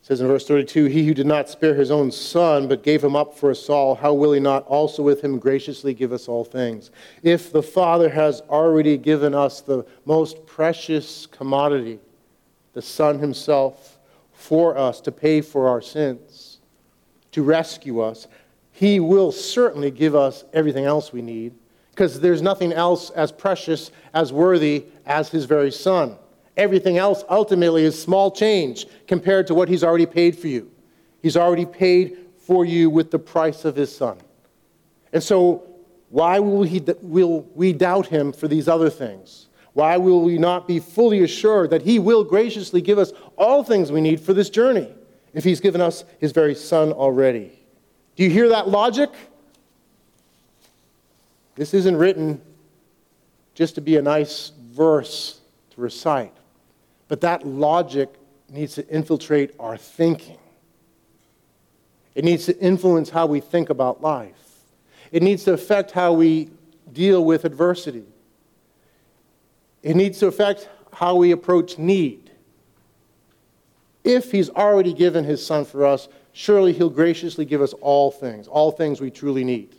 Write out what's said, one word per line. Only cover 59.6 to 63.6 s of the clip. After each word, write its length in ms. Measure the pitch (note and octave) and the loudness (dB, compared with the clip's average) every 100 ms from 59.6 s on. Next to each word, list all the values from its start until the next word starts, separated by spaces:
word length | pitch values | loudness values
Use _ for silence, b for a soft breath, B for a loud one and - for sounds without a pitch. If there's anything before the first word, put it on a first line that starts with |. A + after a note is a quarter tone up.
| A#2 A2 | -14 -14
thinking. 640 | - - E3 D#3+ - - _ _ _ _ _ _ _ _ _ _ _ _ _ _ _ _ _ | -16 -2 -2 -2 -8 -20 _ _ _ _ _ _ _ _ _ _ _ _ _ _ _ _ _
It 100 | - | -4
needs 220 | E3 F3 F3 | -2 -2 -2
to 120 | F3+ | -2
influence 520 | F#3 F#3 F#3 E3 D3+ | 0 0 2 0 0
how 160 | E3 D#3+ | -4 -2
we 140 | D3 | -2
think 300 | - E3+ | -2 -4